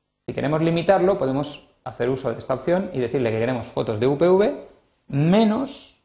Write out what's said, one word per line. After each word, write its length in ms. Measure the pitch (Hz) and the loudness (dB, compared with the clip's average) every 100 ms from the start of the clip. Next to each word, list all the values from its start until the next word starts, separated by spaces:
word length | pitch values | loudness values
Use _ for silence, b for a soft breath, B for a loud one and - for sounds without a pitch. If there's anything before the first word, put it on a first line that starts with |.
| _ _ - | _ _ -12
Si 80 | |
queremos 280 | 117 131 156 | -6 -2 0
limitarlo, 560 | 165 170 165 190 180 202 | 0 0 2 2 2 0
podemos 500 | 131 135 147 - _ _ | 0 -2 -6 -10 _ _
hacer 260 | 131 120 123 | -12 -4 -4
uso 220 | 131 131 | -2 -4
de 80 | 107 | -6
esta 140 | - | -6
opción 380 | 127 - 180 196 | -4 -2 -2 -2
y 60 | 135 | -4
decirle 300 | 117 139 117 | -2 0 0
que 100 | 110 | 0
queremos 280 | 120 123 117 | -2 -4 -6
fotos 320 | - 123 107 | -6 -4 0
de 80 | 127 | 0
U 100 | 143 | 2
P 120 | 175 | 4
V 380 | 190 220 285 - _ _ _ - | 4 2 -2 -12 _ _ _ -6
menos 840 | 139 156 202 220 220 269 - - _ | 0 4 4 4 2 -4 -10 -20 _